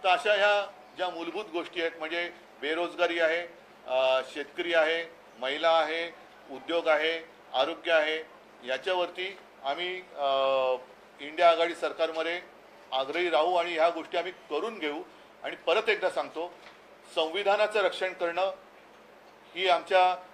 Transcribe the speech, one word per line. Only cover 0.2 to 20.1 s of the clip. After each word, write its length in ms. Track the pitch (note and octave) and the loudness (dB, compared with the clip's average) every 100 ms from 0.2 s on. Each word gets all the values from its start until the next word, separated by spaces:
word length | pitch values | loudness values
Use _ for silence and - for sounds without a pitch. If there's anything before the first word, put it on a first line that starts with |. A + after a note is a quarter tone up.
| G#3 | 4
ह्या 380 | G#3 G3+ G#3 G3 - - - | 4 4 2 0 -10 -20 -6
ज्या 120 | F3+ | -6
मूलभूत 360 | E3 E3+ E3+ G#3+ | -4 -8 -8 -6
गोष्टी 280 | D#3+ E3 F3 | -6 -6 -4
आहेत 100 | E3 E3 | -4 -4
म्हणजे 320 | D#3 E3+ E3+ - - - | -6 -4 -6 -8 -20 -10
बेरोजगारी 580 | C#3 D#3+ F3 D#3 F3 E3+ | -6 -2 -4 0 0 2
आहे, 220 | D#3+ E3+ F3 - - - - | 2 2 -4 -14 -20 -20 -4
अ, 340 | B2+ C3 C3 B2+ | 2 4 2 0
शेतकरी 400 | D3+ C#3+ - E3+ | -8 -10 -6 0
आहे, 400 | E3+ D#3 E3 E3 - - - | 2 2 0 -4 -12 -20 -8
महिला 300 | B2+ D3 E3 | -6 0 2
आहे, 380 | E3 D3+ E3 E3+ E3 - - - | 4 2 -2 -6 -10 -20 -20 -16
उद्योग 360 | C3+ C3 E3+ D#3+ | -16 -4 -2 2
आहे, 400 | D3+ D#3+ E3 D#3+ - - | 2 2 -4 -8 -20 -6
आरोग्य 380 | B2+ C#3+ D#3+ F3 | -2 -2 -2 2
आहे, 320 | E3 D#3 D#3+ D#3+ - - - B2 | 2 2 -2 -6 -18 -20 -18 -6
याच्यावरती 680 | C3 F#3 F#3 F3 F3 F#3 F#3 - - | -6 -2 -2 -2 -4 -10 -10 -20 -10
आम्ही, 380 | C3+ D3 F3+ F#3 F3+ - | -6 -4 -4 -8 -12 -4
अ, 80 | C#3 C3+ C3+ C3+ C3 B2+ - - - - | -2 2 2 2 2 0 -4 -20 -20 -16
इंडिया 300 | C#3+ D#3 F3 | -12 4 4
आघाडी 260 | E3 E3+ E3 | 6 2 0
सरकारमध्ये 680 | D#3 - E3 D#3+ D#3+ F3 - - - - - | -4 -2 -2 -2 -4 -4 -10 -20 -20 -20 -6
आग्रही 380 | C3 C3+ D#3+ F3 | -4 -2 -2 2
राहू 260 | D#3+ D#3+ F3+ | 2 4 2
आणि 180 | E3+ | 0
ह्या 160 | E3 E3 | 2 2
गोष्टी 280 | E3+ G#3+ F3+ | 0 -4 -4
आम्ही 140 | F3 | -4
करून 480 | F#3 - D3+ G3+ A3 | -10 -6 -4 -4 -6
घेऊ. 220 | D#3 D3 F#3 - - - | -6 -6 -10 -18 -20 -14
आणि 120 | C3+ E3 | -12 -6
परत 340 | - F#3 G#3+ | 0 2 2
एकदा 200 | G3+ F#3 | 0 0
सांगतो, 440 | F3 C#3+ D#3 F3 - - - - - - - | -2 -6 -6 -10 -10 -20 -20 -20 -20 -10 -2
संविधानाचं 640 | D#3+ F3 G3+ G3+ G#3+ G#3+ | -2 0 2 2 2 2
रक्षण 340 | F#3+ - F#3 | 0 0 -6
करणं 380 | F3+ F3 E3+ F#3+ F#3+ - - - - - - - - - E3 | -2 -4 0 -2 -4 -16 -20 -20 -20 -20 -20 -20 -20 -18 -4
ही 140 | F#3 | 2
आमच्या 480 | E3+ D#3+ F#3+ F3+ | 2 4 4 6